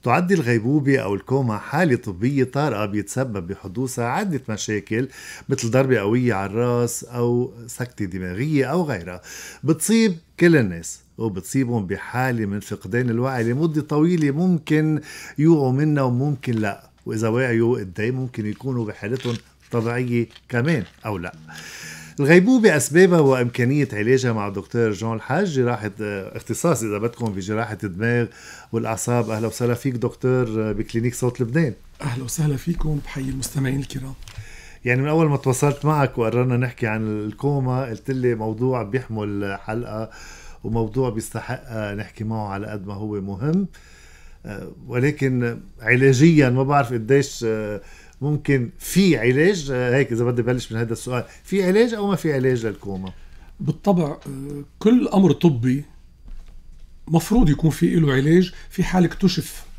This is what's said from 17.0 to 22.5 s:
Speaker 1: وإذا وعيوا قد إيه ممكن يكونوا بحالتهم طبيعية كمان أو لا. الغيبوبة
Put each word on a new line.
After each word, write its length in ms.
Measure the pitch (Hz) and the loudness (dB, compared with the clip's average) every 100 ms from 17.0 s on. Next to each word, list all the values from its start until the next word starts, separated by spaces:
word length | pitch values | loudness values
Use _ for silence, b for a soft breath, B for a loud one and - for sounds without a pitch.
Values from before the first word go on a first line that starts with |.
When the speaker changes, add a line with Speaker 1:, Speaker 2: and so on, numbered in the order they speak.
| - | -8
Speaker 1:
وإذا 220 | 113 113 | -2 0
وعيوا 520 | 117 127 113 117 120 | 2 2 2 2 2
قد 200 | 98 90 | -2 -4
إيه 120 | 107 | -4
ممكن 340 | 127 131 123 107 | -2 -6 -6 -6
يكونوا 400 | 101 135 123 107 | -6 -4 -4 -4
بحالتهم 500 | 104 104 127 123 113 b b _ | -6 -6 -4 -4 -6 b b _
طبيعية 560 | 120 113 120 127 120 113 - _ | -2 -2 -2 0 0 -2 -6 _
كمان 340 | 123 131 160 90 - 113 | -2 2 0 -2 -10 -8
أو 120 | 98 | -6
لا. 180 | 87 80 78 80 B B B B B B | -6 -12 -18 -18 B B B B B B
الغيبوبة 580 | 139 170 190 | 6 8 8